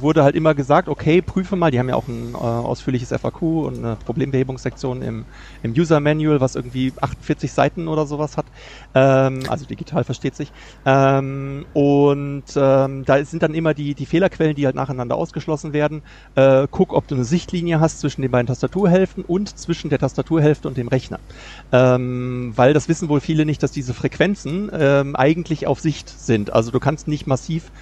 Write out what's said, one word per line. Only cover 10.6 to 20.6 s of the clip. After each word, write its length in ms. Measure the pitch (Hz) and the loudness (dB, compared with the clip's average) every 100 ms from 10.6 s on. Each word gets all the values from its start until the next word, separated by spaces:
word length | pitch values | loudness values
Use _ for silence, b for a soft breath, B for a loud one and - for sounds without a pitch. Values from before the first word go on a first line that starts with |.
| B B 139 | B B 2
ähm, 800 | 135 135 135 135 139 139 139 - | 4 4 2 0 -6 -8 -10 -6
und, 720 | 151 143 143 143 143 143 143 - 147 | 2 4 6 4 2 -2 -8 -6 0
ähm, 480 | 135 135 135 135 131 | 4 4 2 -2 0
da 180 | 139 | 2
sind 200 | 147 165 | 0 -2
dann 100 | 160 | -2
immer 200 | 156 160 | 0 -2
die, 220 | 147 143 143 | 0 -4 -6
die 100 | 131 | -2
Fehlerquellen, 500 | 160 190 - 160 143 | 2 2 2 0 0
die 100 | 135 | -2
halt 100 | 131 | -2
nacheinander 400 | 135 127 123 123 | -4 -4 -4 -2
ausgeschlossen 560 | 165 160 151 151 156 | -4 -6 -6 -6 -4
werden, 300 | 147 151 151 - B B - | -2 -2 -2 -14 B B 4
äh, 140 | 135 135 135 | 6 6 4
guck, 220 | - 190 | 0 0
ob 140 | - - | 0 -2
du 60 | |
eine 100 | 135 | -2
Sichtlinie 560 | 120 175 - 180 170 160 | 0 -2 -2 -6 -2 2
hast 200 | 160 - | 2 0
zwischen 240 | 147 - | -6 -4
den 80 | 131 | -2
beiden 160 | 123 120 | 0 0
Tastaturhälften 760 | 123 131 185 196 185 190 - | -2 -4 0 2 4 2 -4
und 320 | - 180 202 - | -4 -4 -4 -8
zwischen 360 | - 170 151 | -8 -6 -4
der 80 | 139 | -2
Tastaturhälfte 680 | 135 - - 160 151 147 | -2 -4 -2 2 2 2